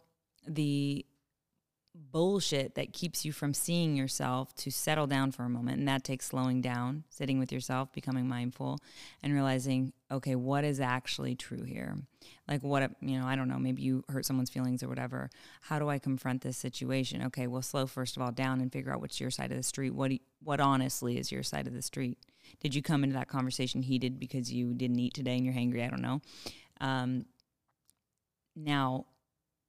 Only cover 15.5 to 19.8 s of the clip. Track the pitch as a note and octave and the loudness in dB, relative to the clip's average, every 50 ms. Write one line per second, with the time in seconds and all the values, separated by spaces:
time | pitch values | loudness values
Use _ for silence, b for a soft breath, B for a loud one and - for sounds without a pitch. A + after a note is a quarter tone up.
15.5 | B B - - D#3 D3+ D3 D3 C#3+ C#3 - C3+ C3+ B2+ - C3 B2+ C3 - C3 | B B -6 -4 -2 0 2 0 0 0 0 0 0 0 0 -2 -2 -2 -2 -4
16.5 | B2 - - B2+ B2 - C3 B2+ C3 C3 C3 B2 - - B2 C3 - C#3 B2 B2 | -4 -4 -4 -6 -4 -4 -2 0 0 0 0 0 -2 -2 -2 -2 -2 -2 -2 -2
17.5 | B2 C3 B2+ - - C#3 C3+ C3 - C3+ B2+ B2 - C3+ B2+ B2 A#2+ C3 C3 C3 | -2 -2 -4 -2 0 0 0 0 -2 -4 -4 -4 -2 -2 -2 -2 0 0 0 2
18.5 | C3 C3 B2+ B2+ - C3 C3 C3+ C3 B2 - - - - C3 C3 B2+ - B2+ B2+ | 2 2 0 0 -2 -4 -4 -4 -4 -4 -4 -6 -6 -4 -4 -4 -2 -4 -4 -4
19.5 | B2+ C3 B2+ - - - | -4 -4 -4 -4 -2 -2